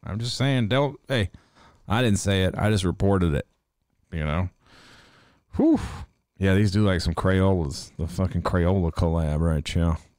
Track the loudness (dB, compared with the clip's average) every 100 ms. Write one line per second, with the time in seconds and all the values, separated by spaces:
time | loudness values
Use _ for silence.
0 | -10 -6 -6 -2 0 0 0 0 -2 -6
1 | -4 -2 -2 -6 _ _ -20 _ -4 0
2 | 0 0 0 0 0 0 0 0 0 0
3 | 0 2 2 0 -4 _ _ _ _ _
4 | _ -6 -4 -2 -4 -8 _ -20 -20 -20
5 | -20 _ _ _ _ 0 2 2 0 -10
6 | -16 _ _ -2 2 4 2 2 2 2
7 | 0 -2 2 2 4 2 0 -6 -12 -8
8 | -6 -2 -2 -2 -2 0 2 2 0 0
9 | 0 0 0 0 0 0 -2 0 0 -2
10 | -8